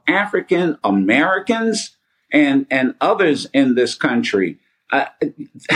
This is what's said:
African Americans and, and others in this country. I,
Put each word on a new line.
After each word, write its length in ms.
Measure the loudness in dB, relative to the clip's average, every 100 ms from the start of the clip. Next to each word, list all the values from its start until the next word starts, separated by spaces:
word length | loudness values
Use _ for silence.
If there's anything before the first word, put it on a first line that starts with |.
| -2
African 680 | -2 0 -4 -2 0 0 -2
Americans 1120 | 0 0 2 2 2 -2 -2 -2 -2 -4 -8 _ _ _ _
and, 340 | 0 2 2 0
and 280 | -2 -2 -2
others 460 | -2 2 2 0 -2
in 240 | 0 2 2
this 180 | 0
country. 640 | 0 -2 0 0 0 -2 -4 _ _ _
I, 160 | -4 -4 _ -8 -8 -18 -18 -2